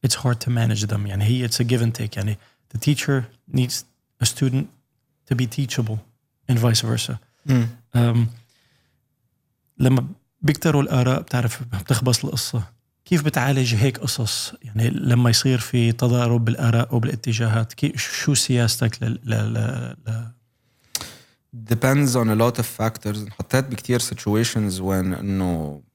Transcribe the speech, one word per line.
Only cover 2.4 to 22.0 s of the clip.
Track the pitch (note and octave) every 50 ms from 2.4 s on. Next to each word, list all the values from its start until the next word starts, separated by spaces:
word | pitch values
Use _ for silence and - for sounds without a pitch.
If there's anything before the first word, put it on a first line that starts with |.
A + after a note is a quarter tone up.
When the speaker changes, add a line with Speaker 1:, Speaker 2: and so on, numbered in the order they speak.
| _ _ _ _ _ _ -
Speaker 1:
the | A#2
teacher | - - D3 - - - C#3 C3+ B2 A2+ _ _ _ - -
needs | C3+ B2+ B2 - - - _ _ _ _ _ _ _ -
a |
student | A2 - - C#3+ C3 B2 C3 C#3+ - _ _ _ _ _ _ _ _ _ _ _ _
to | C3+
be | A#2 B2+
teachable | A2+ - - C#3 B2 - - A#2+ A2 G#2+ A2 - _ _ _ _ _ _ _ _ -
and | C3 A#2
vice | A2+ B2 A2+ -
versa. | - A2+ A#2 A#2 - - B2+ A2 _ _ _ _ _
Speaker 2:
مم. | D3 C3 B2 A#2 A2+ A#2 - _ _ _
Speaker 1:
أم، | A#2+ A#2+ A#2 A#2 A#2 A#2 A2+ - - _ _ _ _ _ _ _ _ _ _ _ _ _ _ _ _ _ _ _ _ _ _ _ _ _ _ _ -
لما | C#3 C3 C3 C3 B2+ C3+ F#3 _ _ _ _ _
بيكتروا | - D3+ D3+ - - E3+ D3+ D3
الآراء، | C#3 - - B2+ B2 B2+ B2+ -
بتعرف، | - - - B2 A#2+ A#2 - - B2+
بتخبص | A#2+ - F#2+ F#2 - C3+ A2 - B2+ B2 - -
القصة. | C#3+ - B2+ - - - A#2+ G#2 - _ _ _ _ _ _ _
كيف | - F3+ E3 D3
بتعالج | D3+ C3 C#3 B2 C3+ C#3 C3+ C3 A#2+ A#2
هيك | G#2 A2 C#3 A#2 -
قصص؟ | - A2+ - - A#2 G#2+ - - - - - -
يعني | - B2 G2+ G#2+ A2+ A#2
لما | - - - C3 A#2+ A#2+ B2 A#2+
يصير | A2+ - - C3+ C3 B2
في | A2+ - - B2+ A#2 A#2
تضارب | A#2 A#2 - B2 A#2 B2 B2 A#2 A#2 A#2 A2+
بالآراء | A2 - - - A#2 A2+ A#2 B2 A#2+ -
وبالاتجاهات، | B2 A2 - - G#2+ - C3 A2+ A2 A#2 A2+ A2 A#2 A2+ A2+ -
كي-، | - - D3 - C3
شو | - - - - - - C#3+
سياستك | B2+ - - C3 A#2+ A#2+ A2+ - - - A#2 A2+ - A#2
لل-، | A2+ A2 - -
ل-، | A2+ A2+ A2 G#2+ G#2+ A2+
ل-، | A2+ A2 A2+ C3 B2+ A#2+ A#2+ A#2+ - _ A2
ل-، | A2 A2+ A#2 A2+ A#2+ _ _ _ _ _ _ _ _ _ _ _ _ - - - - - - _ _ _ _ _ - A#2+ A2+ G#2+ A#2+
Speaker 2:
Depends | A2+ A#2 C3 C3+ C#3+